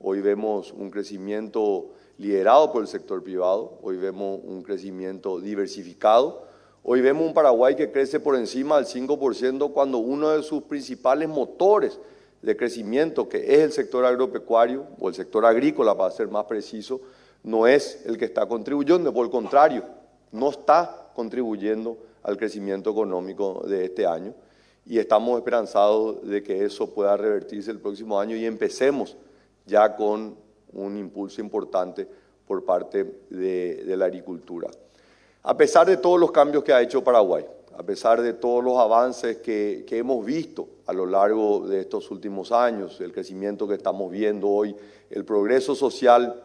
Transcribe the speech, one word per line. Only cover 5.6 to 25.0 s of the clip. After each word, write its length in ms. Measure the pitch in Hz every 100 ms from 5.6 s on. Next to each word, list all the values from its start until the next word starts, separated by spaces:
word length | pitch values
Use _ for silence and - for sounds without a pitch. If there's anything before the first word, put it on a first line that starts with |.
| 98 - 87 85 107 110 147 - - - _ _
hoy 200 | - 127
vemos 240 | 127 147 165
un 80 |
Paraguay 420 | 160 147 117 127 -
que 160 | 147
crece 280 | 139 131 151
por 160 | 151 131
encima 400 | 107 123 139 151
del 100 | 123
cinco 320 | 127 131 147
por 160 | 135
ciento 340 | 107 127 131 143
cuando 300 | 147 139 127
uno 320 | 113 143 151
de 120 | 156
sus 200 | 151 151
principales 640 | 139 147 127 123 127 143 160
motores 680 | 151 120 - 180 214 120 - - - _ _
de 160 | - 107
crecimiento, 720 | 120 117 104 123 160 151 107
que 260 | - -
es 60 | 143
el 120 | 156
sector 340 | - 117 123 127
agropecuario, 800 | 123 131 120 - 113 123 131 143 -
o 120 | 95
el 40 |
sector 300 | 90 92 107
agrícola, 500 | 117 113 143 151 113
para 160 | 98 95
ser 180 | - 107
más 160 | 104 104
preciso, 560 | 110 101 113 104 127 - - _ _
no 240 | 107 110 113
es 360 | 143 - - -
el 100 | 113
que 80 | 117
está 200 | 107 107
contribuyendo, 640 | 113 104 143 143 180 151
por 140 | 113 120
el 40 |
contrario, 540 | 127 107 135 156 131 - - _ _ _
no 160 | 110 139
está 640 | 135 - 156 170 - -
contribuyendo 840 | - 113 127 120 104 101 110 110 113 - _
al 160 | - 101
crecimiento 520 | 107 107 98 98 101
económico 720 | 104 104 92 92 92 101 92 -
de 180 | 98
este 220 | 92 92 92
año, 280 | 82 95 127 _ _ _ _ -
y 120 |
estamos 400 | 113